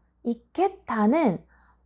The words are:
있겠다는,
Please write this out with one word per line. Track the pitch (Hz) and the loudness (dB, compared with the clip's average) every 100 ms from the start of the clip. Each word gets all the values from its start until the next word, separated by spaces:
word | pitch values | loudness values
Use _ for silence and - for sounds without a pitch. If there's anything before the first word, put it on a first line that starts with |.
| _ _ | _ _
있겠다는, | 240 233 _ - 392 - - 226 214 311 277 165 - _ _ _ | -8 -8 _ -4 -2 -4 -6 0 2 2 2 -2 -8 _ _ _